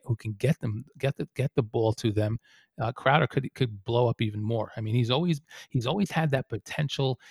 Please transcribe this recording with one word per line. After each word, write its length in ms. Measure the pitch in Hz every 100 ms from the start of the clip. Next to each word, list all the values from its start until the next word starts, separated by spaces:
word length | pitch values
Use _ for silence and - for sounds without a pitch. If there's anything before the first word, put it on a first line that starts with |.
who 100 | -
can 200 | 117 113
get 260 | 104 127 -
them, 240 | 110 107 - -
get 200 | 135 -
the, 120 | 151
get 160 | - 120 -
the 60 |
ball 300 | 110 120 110
to 180 | 110 117
them, 260 | 104 107 113 _ - _ -
uh, 120 | 113
Crowder 380 | - 131 151 151
could, 200 | - 131
could 300 | - 123 104
blow 240 | - 120 120
up 120 | -
even 220 | 110 104
more. 300 | 104 113 107 -
I 40 |
mean, 160 | 107 120
he's 140 | 117
always, 300 | 131 175 151 - - -
he's 160 | 131 113
always 240 | 190 190
had 220 | - 160
that 160 | 131 -
potential 720 | 110 - - 147 - 135 127 -